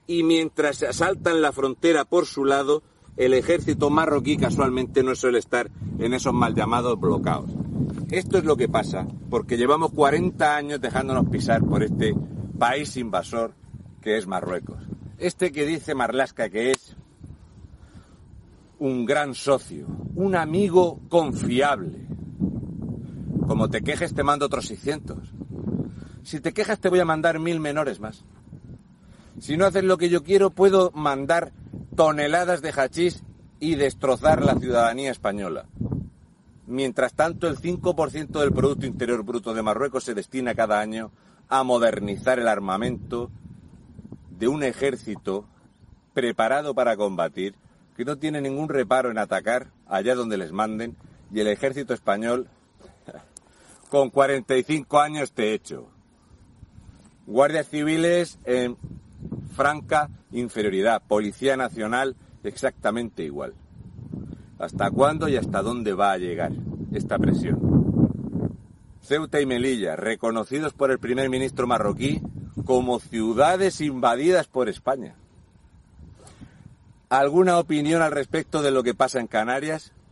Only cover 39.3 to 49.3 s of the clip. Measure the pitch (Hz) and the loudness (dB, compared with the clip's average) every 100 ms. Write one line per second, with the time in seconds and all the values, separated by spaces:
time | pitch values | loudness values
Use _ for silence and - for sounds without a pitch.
39.3 | 120 113 110 107 107 139 127 - 104 - | -6 -4 -2 0 0 -2 -2 -4 -6 -6
40.3 | 131 123 110 110 104 107 110 110 - _ | -6 -4 0 2 2 0 -6 -10 -16 _
41.3 | _ _ 135 131 123 117 110 104 98 131 | _ _ 0 4 4 4 2 -4 -2 0
42.3 | 127 117 104 98 95 120 117 - 120 120 | 2 2 2 0 -2 -2 -6 -6 -6 -8
43.3 | - - - - - - - - - - | -12 -20 -20 -20 -20 -20 -20 -18 -20 -20
44.3 | 90 110 151 135 - 139 123 - 101 - | -2 0 0 -2 0 -2 -2 -8 -8 -4
45.3 | 98 104 _ _ _ - - _ - 120 | -4 -6 _ _ _ -20 -20 _ -2 -2
46.3 | 104 113 139 147 127 120 104 104 87 82 | 0 2 2 0 0 2 2 0 0 -4
47.3 | 85 95 - _ _ _ - 123 147 156 | -2 -6 -8 _ _ _ -8 -6 -4 -4
48.3 | 151 135 139 156 139 104 127 127 110 101 | -4 -4 -4 -2 -2 2 2 2 -2 -2